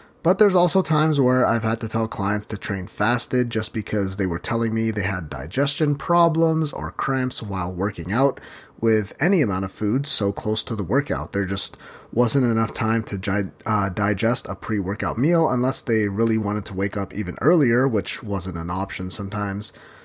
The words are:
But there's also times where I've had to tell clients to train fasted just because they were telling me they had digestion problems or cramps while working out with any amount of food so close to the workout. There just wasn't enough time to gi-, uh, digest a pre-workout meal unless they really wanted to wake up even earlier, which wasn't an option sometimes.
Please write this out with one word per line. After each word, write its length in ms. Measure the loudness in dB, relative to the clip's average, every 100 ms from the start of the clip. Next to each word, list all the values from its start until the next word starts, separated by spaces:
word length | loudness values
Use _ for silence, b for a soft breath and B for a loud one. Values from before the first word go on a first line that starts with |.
| B B
But 140 | 0 4
there's 180 | 4 6
also 280 | 4 4
times 360 | 2 2 4 4
where 260 | 4 4 4
I've 180 | 2
had 180 | 0 -2
to 80 | -2
tell 180 | -2 -2
clients 380 | -2 -2 -2 -4
to 100 | -8
train 280 | -4 -4 -6
fasted 640 | -2 0 0 0 0 0
just 240 | -2 -4
because 440 | -6 -2 -2 -2 -2
they 100 | -2
were 100 | -2
telling 340 | -2 -2 0
me 200 | 0 0
they 100 | -2
had 300 | -2 -4 -6
digestion 640 | -8 -6 -2 -2 2 0 0
problems 760 | 2 4 4 4 2 2 -2
or 200 | -4 -8
cramps 500 | -6 -2 0 -2 -4
while 320 | -4 -4 -4
working 380 | -2 -2 -2 -2
out 280 | 2 2 2 B B B B
with 340 | 2 2 0 0
any 220 | 2 4
amount 240 | 2 0 -4
of 60 |
food 340 | -2 0 2 0
so 260 | 0 0
close 320 | 0 -2 -2 -2
to 100 | -4
the 80 |
workout. 500 | 0 0 0 -4 -2
There 120 | -2 -2
just 300 | -2 -4 -8 B B B
wasn't 320 | 0 2 4 2
enough 260 | 2 0
time 320 | 0 0 0 -2
to 120 | -6
gi-, 340 | -2 -2 -2 -6 -2
uh, 240 | 0 0
digest 580 | 0 0 2 0 0 -4
a 80 | -10
pre-workout 640 | -4 -2 -2 -2 -4 0
meal 320 | 2 4 4
unless 320 | 2 0 -2
they 260 | 0 0 0
really 300 | 0 2 2
wanted 280 | 0 -2 -4
to 100 | -4
wake 220 | -2 -2
up 180 | -4 -4
even 220 | -6 0
earlier, 460 | 4 4 4 4 2
which 340 | 0 -2 -8
wasn't 360 | -4 -4 -4 -6
an 120 | -4
option 400 | -4 -4 -4 -6
sometimes. 640 | -6 -6 -4 -4 -4 -8 B B B